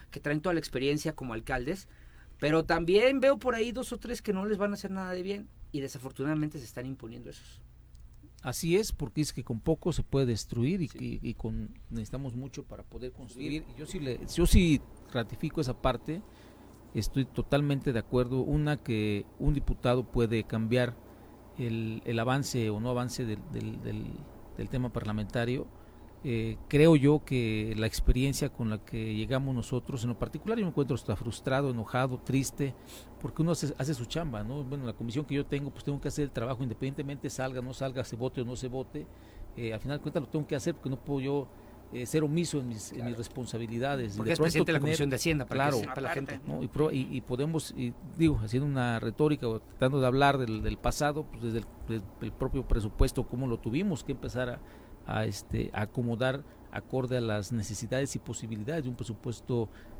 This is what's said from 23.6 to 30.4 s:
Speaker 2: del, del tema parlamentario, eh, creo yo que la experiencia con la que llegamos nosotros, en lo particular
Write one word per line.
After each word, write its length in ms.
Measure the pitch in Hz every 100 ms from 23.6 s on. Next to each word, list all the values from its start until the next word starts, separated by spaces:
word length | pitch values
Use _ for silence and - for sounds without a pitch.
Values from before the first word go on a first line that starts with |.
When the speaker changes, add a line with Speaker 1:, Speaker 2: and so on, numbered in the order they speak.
| 110 110
Speaker 2:
del, 240 | 113 107 110 - - - - -
del 140 | 107
tema 240 | 127 123
parlamentario, 720 | 113 107 107 104 123 120 131 - - - - - -
eh, 340 | 139 113 113 113 -
creo 280 | 143 160 156
yo 300 | 139 151 -
que 480 | 131 113 107 110 107
la 100 | 110
experiencia 600 | - - 127 139 131 143
con 200 | - 113
la 80 | 107
que 380 | - 117 110 107
llegamos 400 | 107 131 135 127
nosotros, 480 | 107 123 - 123
en 60 | 120
lo 100 | 113
particular 360 | 120 156